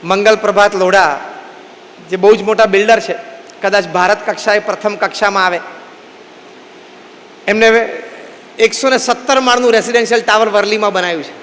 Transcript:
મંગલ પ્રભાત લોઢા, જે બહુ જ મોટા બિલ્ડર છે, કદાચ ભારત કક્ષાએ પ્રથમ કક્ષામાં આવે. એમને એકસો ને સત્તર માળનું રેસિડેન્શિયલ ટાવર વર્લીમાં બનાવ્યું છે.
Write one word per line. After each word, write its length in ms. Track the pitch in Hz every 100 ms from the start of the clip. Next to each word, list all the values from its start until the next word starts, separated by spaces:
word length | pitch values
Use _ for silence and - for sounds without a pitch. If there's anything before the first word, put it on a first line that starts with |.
મંગલ 320 | 170 196 208 214
પ્રભાત 400 | 208 196 208 202
લોઢા, 440 | 185 190 170 139 - - - - - - - - -
જે 60 | 180
બહુ 200 | 196 220
જ 60 |
મોટા 220 | 196 220
બિલ્ડર 360 | 220 196 220 226
છે, 140 | - 165 - - - -
કદાચ 260 | 196 202 175
ભારત 420 | 175 180 208 -
કક્ષાએ 280 | 196 226 208
પ્રથમ 360 | 208 190 214
કક્ષામાં 520 | 202 196 - 208 196 185
આવે. 140 | 175 - - - - - - - - - - - - - - - - - - -
એમને 460 | 214 226 226 226 - - - - - - -
એકસો 320 | 226 - 269
ને 80 | 254
સત્તર 420 | 254 247 - 269
માળનું 320 | 254 247 247
રેસિડેન્શિયલ 480 | 226 220 240 226 226
ટાવર 280 | - 214 220
વર્લીમાં 440 | 202 202 214 208
બનાવ્યું 300 | 190 180 170
છે. 100 | 139 -